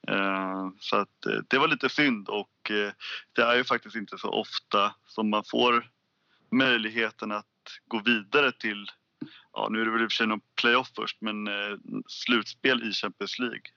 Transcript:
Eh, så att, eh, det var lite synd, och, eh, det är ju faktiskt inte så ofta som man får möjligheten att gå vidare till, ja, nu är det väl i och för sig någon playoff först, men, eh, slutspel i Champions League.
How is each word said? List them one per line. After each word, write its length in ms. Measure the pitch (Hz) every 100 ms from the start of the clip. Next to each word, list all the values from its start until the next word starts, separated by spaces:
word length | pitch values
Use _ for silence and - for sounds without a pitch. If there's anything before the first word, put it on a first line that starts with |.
| -
Eh, 600 | 98 98 95 95 95 92 -
så 160 | - 104
att, 300 | 101 _ -
eh, 140 | 107 -
det 100 | 131
var 100 | 160
lite 220 | 147 131
synd, 400 | - 147 113 98
och, 420 | 104 98 _ -
eh, 200 | 104 104 - - - -
det 80 | -
är 140 | 117 120
ju 80 |
faktiskt 320 | 131 - 107 113
inte 220 | 98 98
så 120 | 104
ofta 680 | - 107 - _ 104 101 - _
som 220 | - 107
man 140 | 104
får 460 | - 120 123 120 120 _ _ _ _ _ _
möjligheten 800 | 123 135 120 107 113 110 - 107
att 140 | 104 - _ - - _
gå 120 | 113
vidare 520 | 107 113 98 147 139
till, 400 | - 113 104 101 - _ _ - - _
ja, 140 | - 104
nu 100 | 110
är 40 | 113
det 60 |
väl 100 | 113
i 40 | 113
och 60 |
för 40 | -
sig 120 | 113
någon 140 | 107 _ -
playoff 300 | 120 123 127 -
först, 220 | 110 -
men, 260 | 110 107 104
eh, 300 | 101 101 101 - 104 -
slutspel 760 | - - 120 104 - 135 123 113
i 40 |
Champions 460 | 98 104 - 101 -
League. 220 | 123 113 -